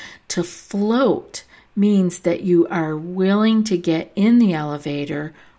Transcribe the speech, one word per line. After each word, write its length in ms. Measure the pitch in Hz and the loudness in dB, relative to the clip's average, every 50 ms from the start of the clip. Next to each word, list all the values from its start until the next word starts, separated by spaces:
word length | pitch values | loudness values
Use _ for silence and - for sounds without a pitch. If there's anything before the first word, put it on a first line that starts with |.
| - - - - _ - | -20 -20 -20 -18 _ -8
To 160 | - 180 165 | -6 -6 -6
float 1000 | - - - - - - 196 202 214 226 247 277 214 156 - - - - - - _ _ - _ _ _ | -6 -10 -16 -12 -8 -4 -2 0 0 2 2 2 2 0 -2 -4 -10 -16 -18 -18 _ _ -20 _ _ _
means 460 | 202 202 208 208 196 185 175 175 - | 0 2 4 4 4 2 2 -2 -2
that 220 | - 175 170 - | -2 -2 -2 -2
you 260 | - 185 175 170 170 - | 0 2 4 4 2 2
are 280 | 196 175 160 156 156 | 0 -4 -4 -4 -4
willing 680 | 156 160 175 180 190 185 190 202 208 214 220 220 220 220 | -6 -8 -8 -4 -2 0 2 2 2 2 2 2 2 0
to 120 | 220 185 | 0 -2
get 360 | 175 175 170 160 160 - - - | -2 0 0 -2 -2 -4 -6 -2
in 240 | 202 196 226 233 240 | 0 2 4 6 6
the 160 | 233 196 170 | 4 4 2
elevator 800 | 156 151 147 147 147 - 147 143 143 143 143 147 147 151 156 151 - - - _ | 0 -4 -6 -6 -6 -6 -6 -6 -6 -6 -6 -6 -8 -8 -10 -14 -18 -20 -20 _